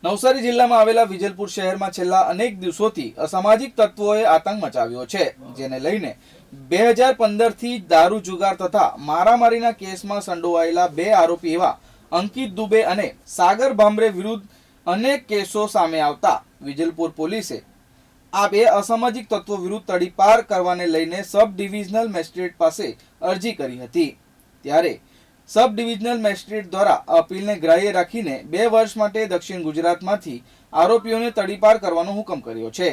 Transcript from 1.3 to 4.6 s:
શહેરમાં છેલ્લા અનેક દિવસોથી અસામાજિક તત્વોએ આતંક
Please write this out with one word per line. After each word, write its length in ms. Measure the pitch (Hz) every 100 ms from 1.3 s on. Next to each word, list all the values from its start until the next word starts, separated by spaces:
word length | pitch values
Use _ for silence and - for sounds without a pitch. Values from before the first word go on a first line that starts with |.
| 190 202
શહેરમાં 460 | - 190 190 196 185
છેલ્લા 280 | 180 185 185
અનેક 300 | 180 240 196
દિવસોથી 540 | 180 160 214 214 123 -
અસામાજિક 540 | 156 - 202 214 262
તત્વોએ 520 | - 214 - 208 214 220
આતંક 320 | 160 190 214